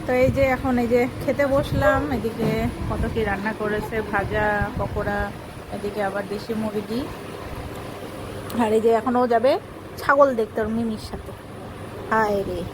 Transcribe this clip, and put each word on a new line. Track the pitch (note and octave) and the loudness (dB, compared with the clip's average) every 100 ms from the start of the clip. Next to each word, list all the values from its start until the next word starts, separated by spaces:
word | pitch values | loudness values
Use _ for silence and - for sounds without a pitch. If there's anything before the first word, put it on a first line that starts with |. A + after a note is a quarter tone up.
তো | - | 0
এই | B3+ C4 | 4 4
যে | B3+ | 4
এখন | C4+ B3+ C4+ B3 | 4 4 2 2
এই | A#3+ | 4
যে | A#3+ B3 - | 4 2 0
খেতে | - C4+ C#4+ | -2 2 4
বসলাম। | C4+ - - C#4 C4+ C#4+ | 4 2 4 4 4 2
এদিকে | B3+ A3 A3 A3 A3 A#3 - - | -2 -2 0 0 2 0 -2 -4
কত | G#3 A3 | 0 0
কি | A3+ | 0
রান্না | G#3 G3 G#3 | 0 0 -2
করেছে, | G#3+ G#3+ G#3+ G#3+ A3+ | -2 -2 -2 -2 -4
ভাজা, | G#3 G#3 F#3+ G#3 G#3+ G#3 G3+ G#3 | 0 0 0 2 2 2 0 -2
পকোড়া, | G3+ G#3 G#3 G3+ G3+ G3+ - - - | -4 -2 -2 -2 -4 -6 -12 -14 -10
এদিকে | G3+ G3+ G3+ | -6 -6 -2
আবার | G3 G3 G3 | -2 -2 -4
দেশি | G3+ - | -6 -4
মুরগি। | A3 G#3+ G#3 G3+ A3+ D4 - - - - - - - - - - - - - - A3+ | -4 -2 -4 -4 -4 -4 -8 -12 -12 -10 -8 -8 -10 -10 -10 -12 -10 -10 -10 -6 0
আর | B3 | 2
এই | A3 | 4
যে | A3 | 6
এখন | A3+ A3 A#3+ | 4 4 2
ও | B3 | 4
যাবে | A#3 B3+ E4+ - - - - | 4 4 2 -2 -14 -12 -6
ছাগল | - C#4 C#4+ A#3+ | 2 6 6 6
দেখতে | A3 - | 0 0
ওর | G#3+ A3+ | 0 0
মিমির | A#3 G#3+ - | 0 -2 -6
সাথে। | - - - - - - - - - - | -10 -10 -14 -14 -14 -12 -12 -10 -10 -2
হায় | A3 G#3+ G3+ | 2 2 2
রে। | G3 F3+ F3+ | 0 -4 -6